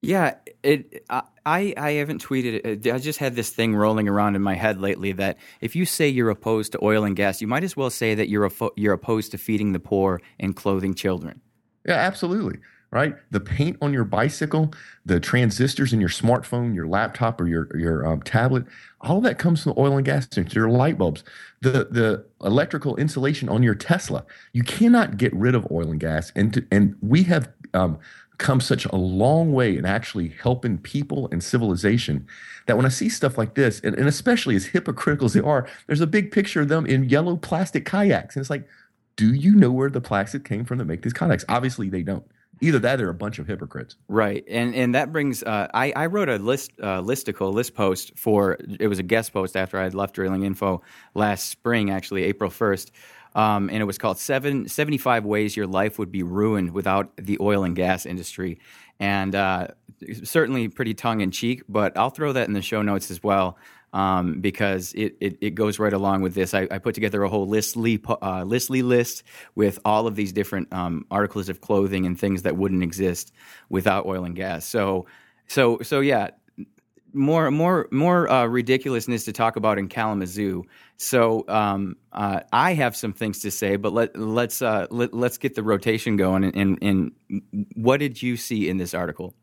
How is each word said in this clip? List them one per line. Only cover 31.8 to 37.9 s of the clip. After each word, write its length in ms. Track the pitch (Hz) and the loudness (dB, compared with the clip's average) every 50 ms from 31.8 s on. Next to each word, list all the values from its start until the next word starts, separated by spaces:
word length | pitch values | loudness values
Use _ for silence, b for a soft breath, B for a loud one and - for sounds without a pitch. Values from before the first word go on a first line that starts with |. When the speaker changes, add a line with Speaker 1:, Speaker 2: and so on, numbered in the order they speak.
| 87 101 110 120 - - 76 71 - B B B B B B B B | 4 4 4 4 2 0 -2 -4 -4 B B B B B B B B
Speaker 2:
that 100 | - 117 | 0 2
when 80 | 107 127 | 4 4
I 40 | 131 | 2
see 200 | 131 - - 226 | 2 0 -2 -2
stuff 300 | 233 - - 135 127 - | -2 0 -2 0 0 0
like 160 | 110 104 - | -4 -2 2
this, 240 | 139 139 127 - - | 2 2 2 2 0
and, 140 | - 107 - | -4 -4 0
and 140 | - 131 143 | 2 2 2
especially 480 | 143 - - 254 240 233 - - 113 | 2 2 2 2 2 2 2 2 0
as 100 | 95 92 | 0 0
hypocritical 600 | - - 180 - - - - - - 147 139 135 | 0 -2 -2 -2 -2 -6 -2 0 0 0 2 2
as 60 | 113 - | 4 4
they 80 | 139 | 4
are, 280 | 131 147 151 135 123 B B B B | 4 4 2 0 0 B B B B
there's 140 | - 147 147 | -4 0 0
a 80 | 170 156 | 0 2
big 240 | 170 208 202 208 - | 2 0 0 2 0
picture 280 | 214 196 202 - 170 147 | 0 0 0 0 0 2
of 60 | 143 | 2
them 160 | 143 160 160 | 2 0 2
in 240 | - 135 135 135 127 | 2 2 2 4 4
yellow 280 | 135 143 160 180 175 | 4 4 4 2 0
plastic 480 | 165 - - 185 160 190 - - 160 160 | -2 -2 -2 -2 -2 -2 0 -2 -4 -4
kayaks. 500 | - | -2